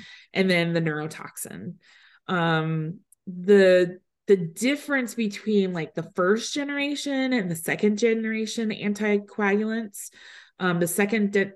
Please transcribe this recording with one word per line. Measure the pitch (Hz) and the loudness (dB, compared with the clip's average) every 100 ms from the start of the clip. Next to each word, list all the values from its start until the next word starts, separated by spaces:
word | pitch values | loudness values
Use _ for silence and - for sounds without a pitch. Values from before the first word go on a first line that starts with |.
| - - - | -20 -20 -6
and | 190 190 | 0 2
then | 175 170 | 2 2
the | 170 | 0
neurotoxin. | 160 151 156 160 - - - - - 170 _ _ _ _ - | -2 -4 -6 -10 -16 -14 -14 -12 -14 -16 _ _ _ _ -6
Um, | 180 165 160 160 160 156 175 _ _ - | -2 0 0 0 -2 -4 -8 _ _ -14
the, | 180 180 202 190 180 180 180 _ _ - | -4 4 8 8 6 4 -2 _ _ 2
the | 196 | 2
difference | 165 165 240 285 285 277 240 | 2 -2 -2 -2 -2 -2 -2
between, | - 214 202 - 208 190 | -4 -4 -4 0 2 2
like, | 180 156 | -2 -6
the | - 165 | -8 -6
first | - 180 220 240 | 0 2 2 0
generation | 302 277 285 285 285 285 269 262 | -6 -4 -4 -4 -4 -4 -2 0
and | 254 180 | 0 -2
the | 165 | -4
second | - 151 214 208 | -4 0 0 2
generation | 233 226 220 220 214 - 220 | 0 0 -2 -4 -6 -4 -6
anticoagulants, | - 202 208 214 208 202 - 202 202 220 220 220 - - - - - - - | -4 -4 -2 0 0 -2 -4 0 0 0 -4 -8 -12 -18 -20 -20 -20 -20 -4
um, | 185 170 | -2 0
the | 175 | 0
second | - 202 220 202 | 0 0 2 0
de-, | 202 196 | 0 -2